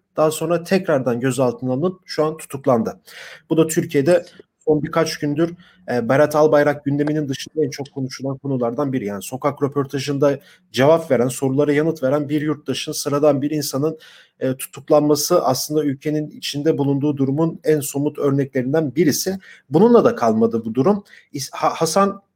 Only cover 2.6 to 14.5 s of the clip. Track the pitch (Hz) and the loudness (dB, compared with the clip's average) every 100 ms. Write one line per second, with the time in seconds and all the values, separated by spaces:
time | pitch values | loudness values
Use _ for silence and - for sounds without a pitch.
2.6 | 139 120 98 - _ - - - - 160 | 0 2 0 -6 _ -20 -20 -14 -2 2
3.6 | 165 170 - 143 139 175 - - - _ | 2 0 -2 0 2 2 0 -16 -20 _
4.6 | - 151 160 165 165 - 147 147 170 170 | -2 0 0 -2 -2 -2 -4 -2 -2 -4
5.6 | _ _ - 120 117 139 147 151 156 147 | _ _ -6 -2 2 2 4 4 4 4
6.6 | 147 143 143 143 147 156 139 131 - 156 | 2 0 -2 -2 -2 -2 -4 -6 -8 -4
7.6 | 139 139 135 143 131 - 131 135 139 131 | -4 -4 -12 -8 -8 -8 -8 -8 -4 -2
8.6 | 117 123 147 127 101 101 - 131 147 139 | -2 -2 -2 -4 -4 -8 -10 -4 -4 -2
9.6 | 139 143 135 139 139 139 143 135 - _ | -2 -2 -4 -4 -4 0 0 0 -6 _
10.6 | _ 120 139 165 165 120 131 - 135 135 | _ 2 4 4 4 0 0 -2 -2 0
11.6 | 147 143 160 160 131 147 139 151 151 143 | 2 2 0 0 0 0 0 -2 -2 -4
12.6 | - 160 - 147 143 143 147 139 147 156 | -6 -6 -6 -8 -4 2 2 2 0 -4
13.6 | 139 135 156 160 - - _ - 131 | -4 -2 -2 -4 -14 -20 _ -6 -4